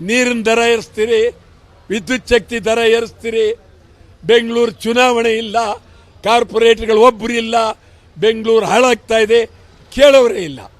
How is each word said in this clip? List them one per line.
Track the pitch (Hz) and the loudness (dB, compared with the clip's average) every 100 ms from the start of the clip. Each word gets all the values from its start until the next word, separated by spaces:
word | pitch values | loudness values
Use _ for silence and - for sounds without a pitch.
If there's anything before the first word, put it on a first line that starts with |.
ನೀರಿನ | 175 240 247 240 | -4 0 0 -2
ದರ | 220 226 | -2 0
ಏರಿಸ್ತೀರಿ, | 233 233 - - 220 226 233 - _ _ _ _ - | 2 0 -4 -6 -2 0 -2 -4 _ _ _ _ -10
ವಿದ್ಯುತ್ | 214 160 254 - | -8 -6 -6 -2
ಶಕ್ತಿ | 240 233 233 | -2 -2 -6
ದರ | 202 226 | -2 0
ಏರಿಸ್ತೀರಿ. | 226 226 226 - 226 226 214 233 _ _ _ _ _ _ | 2 0 -2 -10 -6 -2 -2 -4 _ _ _ _ _ _
ಬೆಂಗಳೂರು | 160 233 233 233 233 | 0 0 0 -2 -2
ಚುನಾವಣೆ | 196 220 233 254 240 233 | -4 -4 0 2 2 -2
ಇಲ್ಲ, | 220 226 208 220 233 _ - _ _ | -2 -4 -4 -4 -6 _ -20 _ _
ಕಾರ್ಪೊರೇಟ್‌ಗಳು | 196 233 233 220 233 226 220 220 | 0 0 0 0 2 2 0 2
ಒಬ್ರು | 240 226 226 | 2 2 -4
ಇಲ್ಲ, | 233 226 233 220 214 _ _ _ - | -6 -2 -2 -2 -6 _ _ _ -4
ಬೆಂಗಳೂರು | 202 226 220 226 190 | -2 -2 0 0 2
ಹಾಳಾಗ್ತಾ | 202 254 233 - 226 | 2 2 0 -2 -2
ಇದೆ, | 214 233 226 - - _ _ | 2 0 0 -8 -20 _ _
ಕೇಳೋರೇ | - 285 269 240 202 | 2 4 6 4 -2
ಇಲ್ಲ. | 170 131 107 _ | -8 -12 -18 _